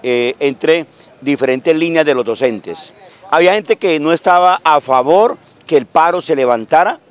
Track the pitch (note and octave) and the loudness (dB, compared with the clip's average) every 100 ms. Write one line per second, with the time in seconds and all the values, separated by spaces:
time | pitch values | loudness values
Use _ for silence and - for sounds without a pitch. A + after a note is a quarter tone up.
0 | B2+ A#2+ A#2+ - C#3+ C3 - E3 D3+ _ | -2 -2 -2 -2 -6 -2 0 0 -2 _
1 | _ _ C3 C#3 C3 C3 E3 D#3+ E3+ E3 | _ _ -6 -2 -2 -2 0 0 0 0
2 | D3+ C3 A2+ A2 C3 G#2+ F2+ E2 - _ | 0 0 -2 -2 -4 -4 -12 -16 -18 _
3 | - - - D#3 F3 G#3 G3+ A3 F#3+ D#3 | -20 -20 -2 2 2 0 -4 -4 -2 -2
4 | D3+ E3+ F#3 F3 F3+ F#3 E3 D3 - C3 | -2 0 2 2 2 2 2 0 2 0
5 | C3 F3+ A#3 - _ _ - D3 A#2 E3 | 2 2 2 -2 _ _ -2 -2 0 0
6 | E3 F3 - C#3+ B2 A#2+ A2 D#3 F#3+ D#4+ | 0 -2 -4 -2 0 -2 0 0 0 -4
7 | _ | _